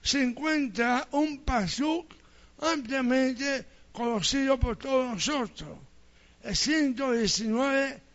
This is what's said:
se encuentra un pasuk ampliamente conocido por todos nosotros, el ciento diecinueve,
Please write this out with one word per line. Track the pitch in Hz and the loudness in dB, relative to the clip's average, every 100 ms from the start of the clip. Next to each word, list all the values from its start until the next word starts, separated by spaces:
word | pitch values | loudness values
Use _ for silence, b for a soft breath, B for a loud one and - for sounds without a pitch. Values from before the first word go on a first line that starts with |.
se | - 277 | 0 0
encuentra | 254 240 311 311 277 190 240 247 294 | 0 0 0 0 0 0 0 0 0
un | 285 311 285 | 0 0 -2
pasuk | - 254 190 - 294 320 339 - b b b - | -2 0 -2 0 0 0 -4 -20 b b b -4
ampliamente | 311 320 226 269 254 254 262 247 277 269 - b b | 0 0 -2 -2 2 4 2 0 -2 -4 -6 b b
conocido | - 240 226 160 269 269 269 | -6 -2 0 0 0 2 2
por | 240 226 | 2 -2
todos | 269 262 254 | 0 0 0
nosotros, | 220 151 294 226 - 151 - - - b b b b | -2 -2 0 -2 -6 -14 -14 -20 -20 b b b b
el | - 196 | -4 -2
ciento | 214 311 285 240 269 | 2 2 2 0 0
diecinueve, | 233 214 - 220 220 277 269 269 - - | 2 2 0 0 0 2 2 0 -6 -18